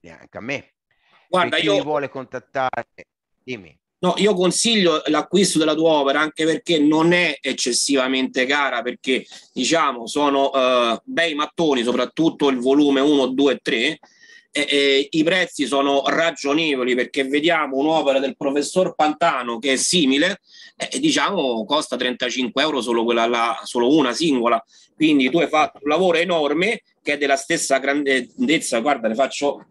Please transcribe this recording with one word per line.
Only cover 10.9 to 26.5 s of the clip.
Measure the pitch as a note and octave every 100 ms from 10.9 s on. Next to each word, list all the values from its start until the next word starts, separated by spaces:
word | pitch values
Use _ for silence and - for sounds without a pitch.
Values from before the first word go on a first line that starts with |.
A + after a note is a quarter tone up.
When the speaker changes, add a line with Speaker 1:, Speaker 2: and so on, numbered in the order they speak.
| A2
Speaker 2:
bei | - C3 E3+
mattoni, | D3 D3+ - E3 B2+
soprattutto | A#2 B2 B2 - D#3+ - C#3+
il | C3
volume | B2+ C#3 D3 C3+
uno, | C#3+ C#3+ C3
due | C3 C#3
e | B2
tre, | - B2 C3+ D#3+ _ _ - - _
e, | D3 C#3+
e | C#3+ C#3 C#3 C#3+
i | D#3+
prezzi | D#3 F#3 E3+ - B2+
sono | C#3 C#3 C#3 C#3+
ragionevoli, | C#3 E3 D3 C#3 D3+ D#3+ C3+ B2+ B2+
perché | B2 - C3+
vediamo | D3 D#3+ E3 C#3 C3+
un'opera | D3+ D#3+ C#3 C3+
del | C3+ -
professor | C#3 C#3+ C#3+ F#3 F#3 -
Pantano | D3+ D3+ E3+ C3+ A#2+ A2+
che | C#3
è | C3
simile, | - F3+ C3+ C#3 F3 G3 _ - - _
e, | C#3+
e, | C3+
diciamo, | D3+ C#3 D3+ G3 C3+ A2+ G#2+
costa | D3 D3 B2
trentacinque | B2+ A#2+ B2+ A#2+ B2+ -
euro | D#3 C#3
solo | A#2 A#2
quella | A#2 A#2 A#2
là, | A#2+ A2+ -
solo | - B2 B2
una | D#3 B2+
singola. | A2+ E3+ C3 A#2 A#2 - _ _
Quindi | _ D#3 D3 B2+
tu | E3
hai | D3
fatto | D3+ C#3+ -
un | C#3+
lavoro | D#3 F#3 D#3+
enorme, | F3+ E3+ C#3+